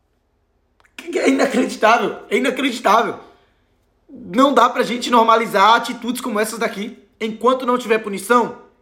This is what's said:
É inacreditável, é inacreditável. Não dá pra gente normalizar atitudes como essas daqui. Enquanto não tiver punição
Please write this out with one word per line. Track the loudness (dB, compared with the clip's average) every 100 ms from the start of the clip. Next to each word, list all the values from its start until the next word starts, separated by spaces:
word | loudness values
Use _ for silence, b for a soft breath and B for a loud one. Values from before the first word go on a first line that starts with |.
| _ _ _ _ _ _ _ _ _ -20 -8
É | -2 0
inacreditável, | 2 0 0 -2 0 2 2 0 -6 -4
é | -2
inacreditável. | -2 -2 -4 -2 2 2 2 -6 -16 _ _ _ _ _ _ _ _
Não | -20 -8 2 4
dá | 4 2
pra | 2
gente | -4 -4 0
normalizar | 2 4 2 2 2 4 4
atitudes | 0 -8 -8 -8
como | -4 -4
essas | -4 -4
daqui. | -6 -6 -12 -12 _ _
Enquanto | -8 -2 0 0 0
não | -4
tiver | 0 -2
punição | -2 -8 0 2 2 -6 -20 _